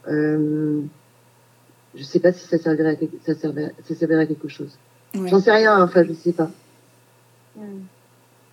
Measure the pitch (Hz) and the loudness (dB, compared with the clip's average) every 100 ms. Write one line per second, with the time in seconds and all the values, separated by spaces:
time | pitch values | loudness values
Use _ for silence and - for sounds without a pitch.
0 | - 151 151 156 151 151 151 151 143 - | -4 0 0 0 0 -2 -2 -2 -6 -14
1 | _ _ _ _ _ _ _ _ _ - | _ _ _ _ _ _ _ _ _ -20
2 | 139 175 185 175 - 165 165 156 156 151 | -4 2 2 0 -4 -4 0 0 0 -2
3 | 160 - - 156 156 143 151 - - 165 | -6 -6 -6 -6 -6 -6 -8 -10 -12 -6
4 | 160 160 156 151 147 - - - _ _ | 0 0 0 -4 -10 -12 -16 -16 _ _
5 | _ 196 180 190 208 214 220 196 175 180 | _ -8 2 4 4 4 4 4 4 4
6 | 160 160 175 175 160 - _ _ _ _ | 2 0 -4 -2 -4 -6 _ _ _ _
7 | _ _ _ _ _ 214 208 196 190 _ | _ _ _ _ _ -20 -16 -16 -18 _
8 | _ _ _ _ _ | _ _ _ _ _